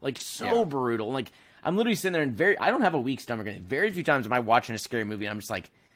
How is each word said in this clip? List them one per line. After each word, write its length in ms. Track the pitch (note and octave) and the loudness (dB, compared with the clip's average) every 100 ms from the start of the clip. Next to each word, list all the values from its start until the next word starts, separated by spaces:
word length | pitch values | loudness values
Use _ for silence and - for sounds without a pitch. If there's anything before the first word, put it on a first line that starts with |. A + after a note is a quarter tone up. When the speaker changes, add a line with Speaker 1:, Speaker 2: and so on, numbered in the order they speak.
Speaker 1:
like, 160 | C3+ B2 | -6 -6
so 400 | - - A#3+ A#3 | -10 -6 0 2
Speaker 2:
Yeah. 40 | F#3+ | 2
Speaker 1:
brutal. 460 | C#3 B2 A2+ G#2+ | 2 0 0 -2
Like, 200 | C3+ - - _ - | -4 -6 -12 _ -6
I'm 140 | - F#3+ | -2 0
literally 180 | A3+ G#3+ | 2 2
sitting 180 | F#3+ | 0
there 80 | E3+ | 0
and 120 | C#3+ G#2+ | 0 2
very, 220 | F#3 - | 2 4
I 100 | F#3 | 2
don't 120 | B3+ | 4
have 120 | G3+ | 2
a 60 | D#3+ | 2
weak 200 | B2 B2+ | -2 -4
stomach. 260 | - A2+ G#2 F#2+ | -4 -6 -6 -10
Very 300 | F2+ C3+ G#3+ | -4 0 0
few 120 | F3+ | 0
times 220 | D#3 C#3 G#2+ | 0 0 2
am 80 | |
I 60 | B2 | 0
watching 360 | A2+ A#2+ A#2 A2 | 4 4 4 -8
a 20 | |
scary 260 | - A#2+ | -4 -4
movie 220 | G#2 G#2+ G#2 | -2 -4 -6
and 60 | |
I'm 80 | G#2 | -6
just 100 | - | -6
like, 220 | G2 - _ _ | -6 -8 _ _